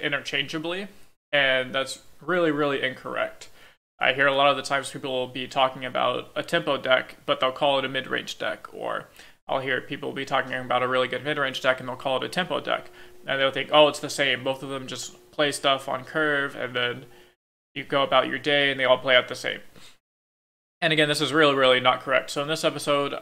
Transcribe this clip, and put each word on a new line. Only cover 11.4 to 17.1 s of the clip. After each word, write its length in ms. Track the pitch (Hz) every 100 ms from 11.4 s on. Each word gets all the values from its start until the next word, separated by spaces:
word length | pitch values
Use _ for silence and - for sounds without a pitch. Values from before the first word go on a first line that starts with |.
| 135 127
deck 180 | 135 127
and 80 | 131
they'll 80 | 123
call 220 | 139 127
it 60 |
a 40 | 123
tempo 320 | - 185 135
deck. 300 | 123 113 - - - - -
And 120 | 139
they'll 120 | 135
think, 180 | 135 131
"Oh, 160 | 147 147
it's 100 | 147
the 100 | 143
same. 340 | - 139 123
Both 200 | 131 135
of 80 | 139
them 160 | 135 131
just 440 | 127 - - -
play 200 | - 147
stuff 340 | 139 143 135 -
on 180 | 131
curve, 520 | 131 160 151 143 139 117
and 180 | 123
then 320 | 123 123 123 135